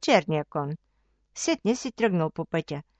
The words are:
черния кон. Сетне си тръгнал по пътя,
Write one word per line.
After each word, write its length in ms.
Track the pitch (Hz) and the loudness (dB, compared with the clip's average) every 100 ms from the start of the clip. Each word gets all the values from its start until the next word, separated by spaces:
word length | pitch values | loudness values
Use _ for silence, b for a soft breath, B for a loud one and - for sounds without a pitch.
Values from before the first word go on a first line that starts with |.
черния 440 | - 226 - 156 - | 2 2 4 -2 -4
кон. 220 | 156 143 156 _ _ _ _ _ - | -6 -6 -8 _ _ _ _ _ -6
Сетне 380 | - 320 202 247 | -2 0 0 -2
си 160 | 254 | -4
тръгнал 380 | - 220 180 156 | 0 2 2 -2
по 160 | - - | -4 -4
пътя, 360 | 165 - 147 - | -4 -4 -8 -12